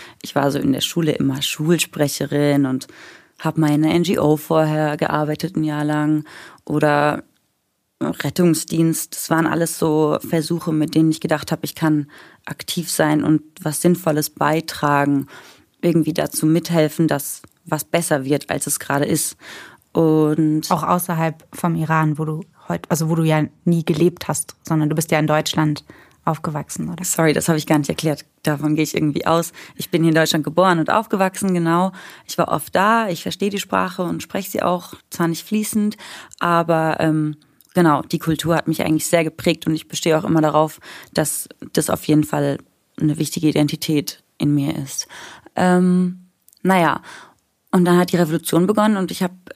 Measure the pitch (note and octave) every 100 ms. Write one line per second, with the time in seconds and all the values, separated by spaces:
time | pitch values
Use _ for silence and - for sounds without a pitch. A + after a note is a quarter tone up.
0 | - - - D3 C#3 C3+ C#3+ C3 - E3+
1 | D#3 - C3+ C3+ - - D#3 E3+ - D3+
2 | C#3+ - C#3 C#3+ D3 C#3+ C3+ C3 - -
3 | - - _ _ D#3+ D#3 D#3 D3 D#3 E3+
4 | E3+ - D3 D3+ - D#3+ D#3 D3+ D3+ D3+
5 | - D3+ D3+ D3+ D#3+ - D#3 D3 D3 D3+
6 | D3+ D3+ D3+ - - - - D3+ D3+ D3
7 | D3 - - _ _ _ _ _ _ -
8 | - - C#3+ - F3 D#3 - E3 E3 D3+
9 | - - - E3 E3 D#3+ E3 - E3 D3+
10 | D3+ D3+ - E3 D#3 E3+ - D#3 D3+ D#3+
11 | D#3+ D#3 E3+ D3+ - D#3+ D3 - D#3+ D3+
12 | C#3+ - - _ - D3 - - E3 -
13 | D#3 D3+ - D#3 - - D#3+ D3 F3 F3
14 | E3 D3+ D3+ - D3 D#3+ D#3+ - D3 C#3+
15 | C#3+ C#3+ C#3 - - - _ _ F3 E3
16 | D#3 D#3+ D3+ - D#3 E3 E3 E3+ D#3 -
17 | D#3 C#3+ - - - _ - D#3 - E3+
18 | E3 D3 C3 C#3+ - C#3+ - - - C#3
19 | D3 D#3+ - - - - - - _ -
20 | E3 D#3 D3+ D#3 D#3 D#3 - F3 D#3 F3+
21 | F3+ E3 D#3+ D#3 - - F3 E3 D#3 D#3+
22 | D#3 D3+ D#3 D#3 - _ - E3+ - D#3
23 | D#3+ E3 D#3+ D#3 D3+ _ - E3 D#3 D#3
24 | F3 F3 - D#3 - - - D#3 D3+ D#3
25 | D#3 D#3 D3+ D3+ D#3 - D3+ D3 - -
26 | - _ - D#3 - D3+ - - D#3+ F3
27 | F3+ - D#3+ - - D#3 - D#3 C#3+ D#3+
28 | D#3 C#3+ - _ - C#3+ D3+ D3+ D3+ -
29 | D3+ C#3+ - E3 E3 - - - - F3
30 | E3 D#3+ D#3 D#3+ D3+ D#3+ F#3 E3+ D3+ G#3+
31 | A3 G3+ F#3+ F#3 G3 F3 E3 E3+ F#3 F#3
32 | - - - - - D#3 - F3+ G3+ A#3
33 | A3 E3 F3+ - G3+ G3 - F#3+ F#3 F3+
34 | F3 D#3+ - G3 F#3+ - - F3+ - -
35 | _ - E3+ E3 - G#3+ G#3+ G#3+ G#3 -
36 | - - - - F3 E3+ E3 E3 D#3+ -
37 | D#3+ D#3 D3+ D3+ _ _ _ - D#3+ C#3+
38 | - E3+ - D#3 D#3+ E3 - D#3 - D#3
39 | - E3+ D#3+ - F3 E3 - D#3 - -
40 | E3+ D#3 - D#3+ D#3 D3+ D#3 - - -
41 | - - D#3 - - - - - D#3 -
42 | - D3+ D3 D3 C#3+ C#3 - _ _ -
43 | D3+ D3+ D3+ - D#3+ C#3+ D3 D#3+ - D3+
44 | - - _ - D3 D3 C#3+ D#3 C#3 -
45 | - - - - - - F#3 F3+ F3+ F3+
46 | F3+ F#3 - _ _ _ F#3 F#3+ D#3+ -
47 | - - - _ _ _ - F#3+ F3 F3
48 | F3 F3 D#3+ D#3+ - E3 F#3 G#3+ G#3+ G3+
49 | F3 - F3+ - -